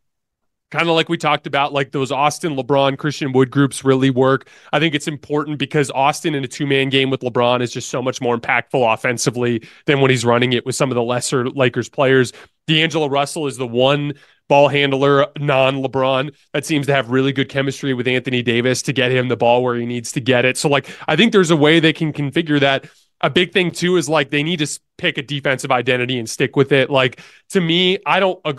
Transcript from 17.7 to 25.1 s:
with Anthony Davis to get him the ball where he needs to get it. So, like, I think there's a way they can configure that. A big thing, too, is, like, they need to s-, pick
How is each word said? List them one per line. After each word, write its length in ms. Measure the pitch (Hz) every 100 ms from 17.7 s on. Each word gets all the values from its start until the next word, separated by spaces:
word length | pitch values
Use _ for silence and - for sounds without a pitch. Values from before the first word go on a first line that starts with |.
| 131 143 123
with 120 | 123
Anthony 360 | 127 127 123
Davis 400 | 123 117 123 127
to 100 | -
get 180 | 127 127
him 160 | 131 127
the 80 | 117
ball 280 | 120 123
where 120 | 127 120
he 120 | 120
needs 240 | 120 117
to 80 | -
get 260 | 117 123 127
it. 100 | 127
So, 140 | 160
like, 180 | 139 - - -
I 80 | 156
think 160 | 226
there's 180 | 214 170
a 60 | 165
way 240 | 147 165
they 140 | 160
can 200 | 151 160
configure 460 | 143 143 165 165 147
that. 260 | 139 135 - _ _ -
A 80 | 180
big 220 | 139 180
thing, 180 | 202 180
too, 260 | 156 175 180
is, 100 | 143
like, 220 | 156 143
they 140 | 147
need 140 | 151 175
to 80 | 147
s-, 140 | - _ -
pick 180 | 175